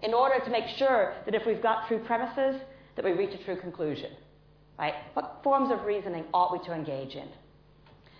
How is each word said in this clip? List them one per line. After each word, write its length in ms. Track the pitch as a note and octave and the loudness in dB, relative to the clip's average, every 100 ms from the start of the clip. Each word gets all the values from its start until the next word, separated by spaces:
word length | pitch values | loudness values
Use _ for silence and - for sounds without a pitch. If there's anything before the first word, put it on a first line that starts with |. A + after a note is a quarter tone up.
in 100 | G#3+ | 0
order 320 | A#3 C4 C4 | 4 4 4
to 60 | A3 | 2
make 160 | A#3 A3 - | -2 -2 2
sure 380 | C4+ A#3+ F#3 - | 4 6 2 -2
that 120 | - G#3+ | -2 0
if 100 | A3+ | 0
we've 160 | A3 | 2
got 240 | A3+ A#3 - | 2 0 0
true 140 | A3 | -2
premises, 600 | A3+ A#3 B3 C#4 C4+ C4+ - - - - | 0 -2 -2 0 0 0 -8 -18 -14 -4
that 80 | |
we 80 | F#3+ | 0
reach 200 | F3 G3 | 2 0
a 120 | F#3+ | -4
true 160 | G3+ F3+ | -6 -6
conclusion, 500 | F3+ E3+ D3+ C#3 - - - - - - _ - | -6 -4 -4 -4 -8 -12 -20 -20 -20 -20 _ -6
right? 180 | D3+ - - | -4 -4 -8
What 260 | - - - | -8 -8 -2
forms 260 | C#4 C4+ B3 | 2 4 4
of 140 | G#3 | 0
reasoning 400 | G3+ G#3 F#3 E3+ D#3 | 0 -2 -2 -6 0
ought 180 | F3+ F3 | 2 2
we 60 | F3 - | 0 -4
to 60 | |
engage 420 | D#3+ D3+ C3+ C3+ | -6 -4 -6 -8
in? 140 | C#3+ - - - - - - - - - - | -12 -14 -18 -20 -20 -20 -20 -20 -20 -20 -20